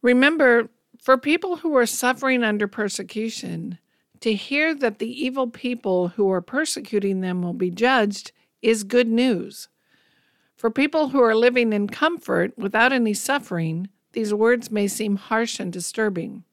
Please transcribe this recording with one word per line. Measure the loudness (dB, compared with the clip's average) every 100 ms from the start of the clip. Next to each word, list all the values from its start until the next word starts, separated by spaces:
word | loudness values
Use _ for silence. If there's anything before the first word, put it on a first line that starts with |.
Remember, | 4 4 4 4 4 4 0 _ _ _
for | 2 2
people | 4 -2 0 -4
who | 0 2
are | 2
suffering | 0 -2 -2 0 0
under | 0 0 -4
persecution, | -4 -6 -6 -8 -6 -6 -6 -10 -8 -10 -12 _ _ _ _
to | -4
hear | -4 -2 -2 0
that | 0 -2 -2
the | -10 -6
evil | -6 -2 -4
people | -4 -6 -4 0 0 0
who | 0 0
are | 0
persecuting | -2 -4 -4 -6 -4 -2 -2 -2
them | -2 -4
will | -4
be | -4 -4
judged | 0 2 4 2 -2 -12 _ _ _
is | 0 0
good | 2 2 4
news. | 2 2 0 -4 -14 -20 _ _ _ _ _ _ _ _ _
For | -2
people | 0 0 2 2
who | 4
are | 4
living | 6 4 4 2
in | 2 -2
comfort | 0 0 0 -2 0 0 -2
without | -2 4 4
any | 4 0
suffering, | -2 -2 -2 -2 -4 -2 -4 -8 _ _
these | -6 -4
words | 2 4 2 0
may | -2 -2
seem | -2 -2 -4
harsh | -2 -2 -2 -4
and | -8
disturbing. | -8 -8 -2 -2 -2 -8 -10 -20